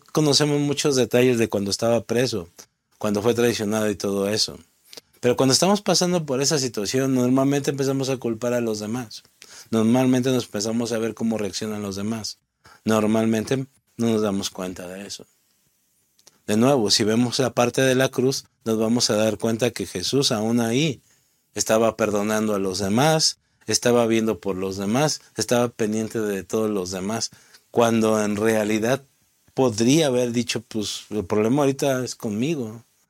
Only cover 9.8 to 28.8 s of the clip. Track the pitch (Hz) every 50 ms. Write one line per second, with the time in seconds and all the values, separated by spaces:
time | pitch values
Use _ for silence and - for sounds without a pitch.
9.8 | 110 113 120 127 131 127 127 127 120 135 131 123 113 - - 104 101 113 110 117
10.8 | 120 110 117 110 113 113 107 - 117 113 110 104 104 98 90 - 110 107 107 104
11.8 | 104 101 95 98 101 107 113 113 104 - - - _ _ _ _ _ - - _
12.8 | _ 110 110 110 107 107 110 113 110 113 113 110 107 - 135 135 135 - _ _
13.8 | _ _ _ - 117 117 113 107 107 107 98 98 98 - - - 92 92 92 92
14.8 | 92 87 92 98 101 98 - - - _ _ _ _ _ _ _ _ _ _ _
15.8 | _ _ _ _ _ _ _ _ _ - _ _ _ - 107 107 117 131 143 135
16.8 | 107 98 - - 113 101 110 117 123 120 - - 131 117 - - 123 120 120 -
17.8 | 135 131 127 127 131 131 - - 123 131 139 - - _ _ _ _ 113 113 110
18.8 | 113 110 117 120 117 - 117 104 107 110 107 98 - 113 113 110 120 - - -
19.8 | 98 - - 95 90 - - 135 139 - 127 104 107 110 117 120 117 113 117 131
20.8 | 156 165 123 - _ _ _ _ _ _ _ _ _ _ _ 107 104 - 113 110
21.8 | 113 113 107 - 113 104 104 104 101 107 107 107 110 107 104 98 95 95 92 92
22.8 | 101 95 104 117 139 156 156 160 156 - - - _ _ _ _ _ - 113 -
23.8 | - 123 120 120 117 113 113 113 110 110 104 90 - 98 92 90 95 95 95 98
24.8 | 101 98 110 131 156 151 - - - - _ - 107 - 123 120 123 120 - -
25.8 | 117 104 107 110 110 107 - 117 107 104 101 95 90 - - 110 110 107 107 98
26.8 | 90 90 95 92 92 98 113 113 - - - - _ _ - - _ _ - -
27.8 | 120 117 113 113 110 110 110 107 107 104 104 101 107 113 113 110 107 104 107 107